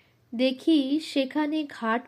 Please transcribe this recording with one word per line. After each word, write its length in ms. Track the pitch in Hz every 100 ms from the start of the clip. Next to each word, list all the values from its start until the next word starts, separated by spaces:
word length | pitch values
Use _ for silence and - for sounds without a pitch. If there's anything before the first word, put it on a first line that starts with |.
| _ _ _
দেখি 480 | 226 262 262 - 320 262 294
সেখানে 560 | - 285 262 294 302 311 285
ঘাট 320 | - 226 233